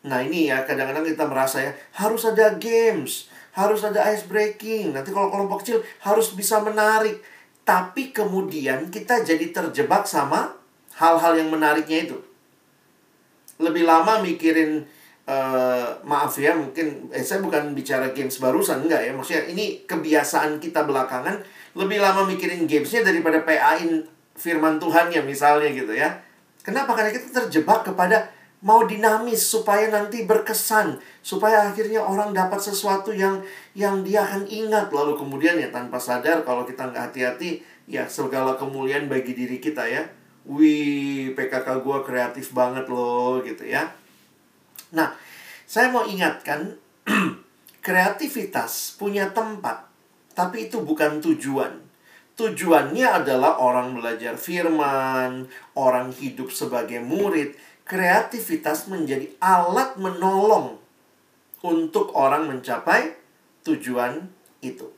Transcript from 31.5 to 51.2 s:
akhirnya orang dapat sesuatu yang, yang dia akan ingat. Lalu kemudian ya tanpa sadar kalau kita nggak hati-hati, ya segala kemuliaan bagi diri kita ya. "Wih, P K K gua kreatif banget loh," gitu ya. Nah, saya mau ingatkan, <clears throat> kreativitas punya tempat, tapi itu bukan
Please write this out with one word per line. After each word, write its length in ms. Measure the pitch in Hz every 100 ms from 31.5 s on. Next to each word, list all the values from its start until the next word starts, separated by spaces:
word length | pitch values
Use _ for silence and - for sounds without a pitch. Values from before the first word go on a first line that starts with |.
| 214
akhirnya 400 | 208 202 214 220
orang 240 | 196 196 208
dapat 320 | 190 185 196
sesuatu 480 | 208 196 202 196 196
yang, 320 | 196 190 190 - - -
yang 320 | 196 202 196
dia 160 | 180 208
akan 240 | 196 196
ingat. 480 | 196 220 220 214 208
Lalu 240 | - 147 -
kemudian 400 | 139 135 165 165
ya 160 | 123
tanpa 240 | 120 123 123
sadar 480 | - 123 147 165
kalau 160 | 127 123
kita 320 | 123 - 127
nggak 160 | 120 117
hati-hati, 560 | 131 127 127 175 160 - - -
ya 160 | 131
segala 480 | 123 - 131 131 131 135
kemuliaan 480 | 139 135 131 139 147
bagi 240 | 131 123
diri 240 | 120 123 127
kita 320 | 151 127 117
ya. 160 | 139 - - _ _
"Wih, 920 | - 143 156 151 147 143 139 139 131 131
P 20 | 131
K 120 | 131
K 60 | 127 131
gua 160 | 123 139
kreatif 520 | 131 127 123 139 -
banget 360 | 127 123 131 127
loh," 520 | 123 120 120 123 127
gitu 200 | 113 110
ya. 280 | - 135 160 - _ _ _ _ _ _ _ - _
Nah, 200 | 165 - - - - - -
saya 240 | - 220 254
mau 120 | 247
ingatkan, 720 | 214 190 160 - - 151 190 - _ _
<clears throat> 800 | - 208 180 - - _ - _
kreativitas 1120 | - 185 190 208 311 233 196 127 107 - - -
punya 320 | 202 202 190
tempat, 520 | 233 220 214 - 117 - _ _ _ _
tapi 360 | - 180 220 -
itu 120 | -
bukan 400 | 147 151 156 151